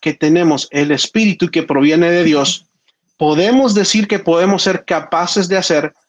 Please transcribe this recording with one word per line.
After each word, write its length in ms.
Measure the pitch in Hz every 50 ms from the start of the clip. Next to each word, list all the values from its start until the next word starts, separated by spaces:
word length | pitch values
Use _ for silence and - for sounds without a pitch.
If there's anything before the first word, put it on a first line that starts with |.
que 120 | - 156 147
tenemos 540 | - 156 151 160 175 175 160 147 131 - -
el 200 | - 143 147 147
espíritu 580 | 147 131 - - - 220 220 208 180 - 180 170
que 120 | - 165 160
proviene 460 | - 139 139 139 151 156 165 170 170
de 140 | 175 175 170
Dios, 420 | 165 151 147 139 135 - - _ _ _ _ _ _ _ _ _ _ _
podemos 560 | - 160 151 151 156 185 214 247 269 269 247 202
decir 320 | 208 196 - - 214 208
que 120 | 202 214 196
podemos 440 | - 170 165 170 180 196 196 180 -
ser 220 | 196 185 180 -
capaces 640 | - 175 160 156 - - 165 175 170 - 208 185 170
de 80 | 190
hacer 360 | 190 180 - 165 147 143 151 - _ _